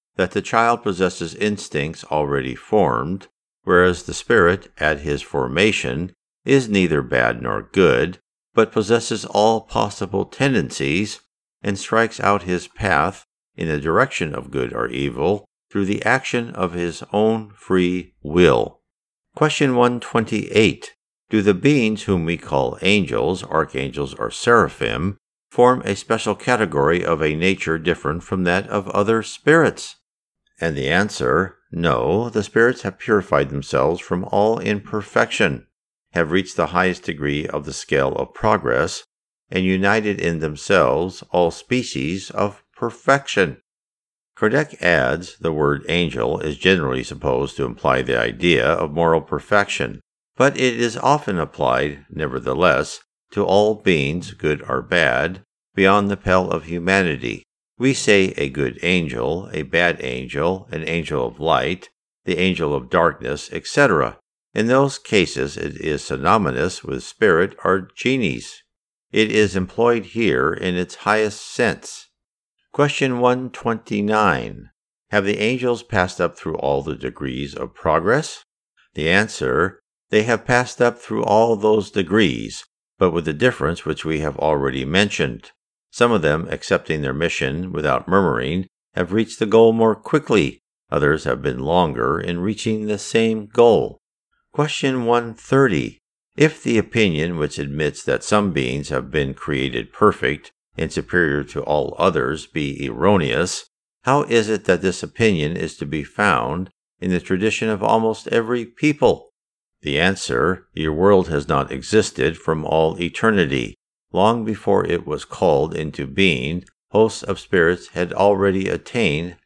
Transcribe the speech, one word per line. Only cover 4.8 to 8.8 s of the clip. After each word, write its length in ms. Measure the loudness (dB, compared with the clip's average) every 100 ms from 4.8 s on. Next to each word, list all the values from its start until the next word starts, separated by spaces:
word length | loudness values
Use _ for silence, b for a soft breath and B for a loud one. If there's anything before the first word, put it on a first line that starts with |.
| -2 -2
his 200 | -4 -6
formation, 920 | -4 -4 -2 2 2 0 -4 -6 -6 _ _ _ 2
is 220 | 2 4
neither 340 | 2 2 2
bad 400 | 0 0 0 -2
nor 180 | -6 -6
good, 600 | -2 4 4 4 0 -4 _ _ _
but 180 | 0 2
possesses 520 | 2